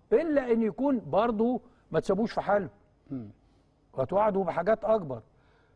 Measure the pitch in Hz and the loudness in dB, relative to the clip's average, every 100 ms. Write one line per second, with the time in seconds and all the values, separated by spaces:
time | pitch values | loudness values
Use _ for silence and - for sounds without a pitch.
0 | _ 233 330 285 254 226 220 - 269 254 | _ 2 2 0 2 2 2 0 0 0
1 | 160 165 233 214 233 254 - _ _ 156 | 0 0 2 2 0 -2 -6 _ _ -2
2 | - 190 226 - 160 208 165 - _ _ | 0 0 0 -2 0 0 0 -10 _ _
3 | _ 135 107 - _ _ _ _ _ - | _ -12 -12 -18 _ _ _ _ _ -6
4 | 131 185 214 196 180 151 180 220 208 220 | -2 0 0 0 -2 -2 0 0 2 0
5 | 160 123 - _ _ _ _ | -2 -10 -12 _ _ _ _